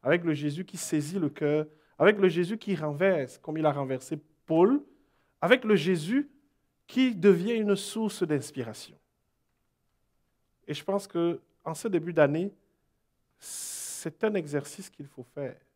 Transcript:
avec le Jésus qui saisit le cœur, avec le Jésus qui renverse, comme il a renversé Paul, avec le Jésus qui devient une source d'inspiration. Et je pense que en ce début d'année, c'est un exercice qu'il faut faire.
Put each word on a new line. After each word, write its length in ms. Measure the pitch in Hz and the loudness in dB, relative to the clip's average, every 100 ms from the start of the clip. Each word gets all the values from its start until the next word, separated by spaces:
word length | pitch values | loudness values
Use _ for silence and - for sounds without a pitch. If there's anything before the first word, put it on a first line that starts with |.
avec 220 | 127 170 170 | 2 0 2
le 80 | |
Jésus 320 | 147 147 147 185 | -2 -2 -6 -10
qui 100 | 175 | -10
saisit 440 | - 156 147 190 | -4 -2 -2 -4
le 100 | 156 | -4
cœur, 360 | 147 151 151 151 _ _ _ | -2 0 0 -2 _ _ _
avec 220 | 165 214 | 4 6
le 80 | 190 | 2
Jésus 300 | 160 175 220 | 2 -2 -4
qui 180 | - 175 | -4 -4
renverse, 640 | 156 143 190 180 127 - | -4 0 0 0 -2 -10
comme 200 | - 156 | -10 0
il 80 | 156 | 0
a 60 | |
renversé 480 | 139 135 131 - 156 _ _ _ | 0 -4 -6 -6 -10 _ _ _
Paul, 380 | 160 185 277 - _ _ _ _ _ | 4 6 4 -2 _ _ _ _ _
avec 240 | 170 254 | 4 4
le 140 | 226 202 | 4 2
Jésus 520 | 151 180 156 254 294 _ _ _ _ _ _ | 4 0 0 -2 -2 _ _ _ _ _ _
qui 300 | - 262 208 | 0 0 4
devient 400 | 190 175 190 233 | 6 6 4 -2
une 220 | 208 196 | 0 0
source 460 | - - 220 - | -2 -4 -4 -2
d'inspiration. 760 | 170 147 127 - 113 107 - - _ _ _ _ _ _ _ _ _ _ _ _ _ _ _ _ - | -2 0 -2 -8 -8 -10 -16 -20 _ _ _ _ _ _ _ _ _ _ _ _ _ _ _ _ -10
Et 60 | |
je 100 | 147 | -8
pense 240 | - 196 196 | -2 -2 -2
que 320 | 170 170 170 _ _ | -2 -2 -2 _ _
en 100 | - | -12
ce 140 | 160 226 | -8 -2
début 260 | 180 160 | -2 0
d'année, 400 | 165 143 151 196 - _ _ _ _ _ _ _ _ | 4 6 4 -4 -8 _ _ _ _ _ _ _ _
c'est 840 | - - - - - - 165 147 | -16 -12 -12 -12 -12 -10 -10 -4
un 100 | 220 208 | -2 -2
exercice 540 | 151 143 143 - 190 | -2 -4 -6 -14 -18
qu'il 180 | _ 143 | _ -20
faut 160 | - | -18
faire. 360 | 123 - 135 - _ | -16 -10 -10 -10 _